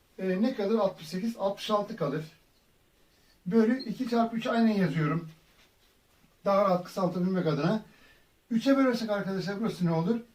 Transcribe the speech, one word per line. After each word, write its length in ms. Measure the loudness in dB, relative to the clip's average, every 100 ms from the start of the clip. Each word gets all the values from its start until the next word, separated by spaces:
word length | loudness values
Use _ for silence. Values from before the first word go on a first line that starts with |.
| _ -6
e, 240 | -2 0
ne 120 | 0
kalır? 240 | 0 0 2
Altmış 300 | 0 -2 -10
sekiz, 280 | -6 -6 -2
altmış 340 | -4 -4 -2
altı 260 | -2 -2 -4
kalır. 280 | -4 -4 -8 -16 _ _ _ _ _ _ _ _ _ _ 0
Bölü 380 | 4 4 2
iki 240 | -4 -6 -2
çarpı 280 | 0 0 -2
üç 100 | -2
aynen 280 | 2 2
yazıyorum. 540 | 2 0 0 0 -2 -6 -16 _ _ _ _ _ _ _ _ _ _
Daha 200 | 2 4
rahat 200 | 4 2
kısaltabilmek 600 | -2 -2 -2 0 0 0 0
adına. 360 | 2 2 0 -4 -20 -20 _ _ _ -4
Üçe 260 | 0 4 4
bölersek 340 | 4 2 -2
arkadaşlar 500 | -2 -2 -4 -4 -4
burası 260 | -4 0 0
ne 60 |
olur? 280 | 2 0 -2 -6